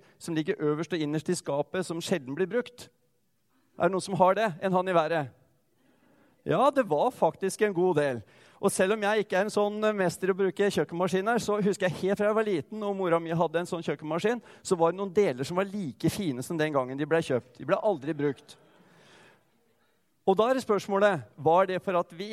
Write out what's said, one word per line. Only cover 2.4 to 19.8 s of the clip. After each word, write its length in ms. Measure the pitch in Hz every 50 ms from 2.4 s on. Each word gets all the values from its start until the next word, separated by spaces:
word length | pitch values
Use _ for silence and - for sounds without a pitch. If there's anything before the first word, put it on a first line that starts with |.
| 190 170
brukt? 400 | 196 247 240 - - - - - _ _ _ _ _ _ _ _ _ _ _ _ _ _ _ _ _
Er 120 | - - 180
det 20 |
noen 100 | 190 185
som 140 | - - 202
har 180 | 151 185 185 190
det? 200 | 196 226 214 151 165 -
En 80 | 190 180
hånd 160 | 185 180 185
i 40 | 180
været. 360 | 170 156 156 170 160 143 117 - _ _ _ _ _ _ _ _ _ _ _ _ _ _ _ _ _ _ _ _ _ _
Ja, 240 | - 147 185 247 294
det 160 | 269 269 247 190
var 220 | 151 147 185 254
faktisk 500 | - - 190 160 - - 190 190 - -
en 120 | 214 214 196
god 220 | 165 180 185 170
del. 280 | 147 147 139 123 113 - - _ - - - - _
Og 100 | - 196
selv 240 | - - 190 185 214
om 80 | 220 202
jeg 220 | 202 214 220 190
ikke 120 | - 196
er 80 | 180 202
en 80 | 214 -
sånn 300 | 208 208 208 208 214 214 214 214
mester 340 | 202 185 170 - - 185 185
å 60 | 190
bruke 340 | 185 196 185 - - 202 202
kjøkkenmaskiner, 720 | - 180 147 - 170 170 180 185 185 185 190 220 240 220 -
så 160 | - 208 208
husker 280 | 190 208 185 - 196 185
jeg 100 | 143 -
helt 200 | - 190 202 -
fra 100 | 208 208
jeg 80 | 214
var 100 | 220 220
liten, 360 | 214 190 151 - - 214 214 208
og 100 | 202 202
mora 220 | 190 190 175 165 170
mi 120 | 165 160 165
hadde 260 | 165 180 156 156 165
en 80 | 180 -
sånn 140 | 185 165 165
kjøkkenmaskin, 560 | - 147 - 160 151 160 170 202 214 247 233 - - - - -
så 120 | - 190 165
var 140 | 165 165 175
det 60 | 190
noen 120 | 202 196 165
deler 340 | 214 202 175 127 123 135
som 120 | 131 175 180
var 80 | 196 196
like 400 | 185 208 185 135 107 - - - -
fine 320 | - 202 156 123 120 127
som 120 | - 175
den 160 | 156 151 156 147
gangen 240 | 139 127 127 131
de 100 | 139 151 147
ble 100 | 160 165 160
kjøpt. 340 | - 135 117 - - - -
De 80 | 135
ble 100 | 135 185
aldri 380 | - - 214 190 139 127 151 160
brukt. 380 | 143 143 147 131 - - - - _ _ _ _ _ _ _ _ _ _ - - - - - _ _ _ _ _ _ _ _ _ _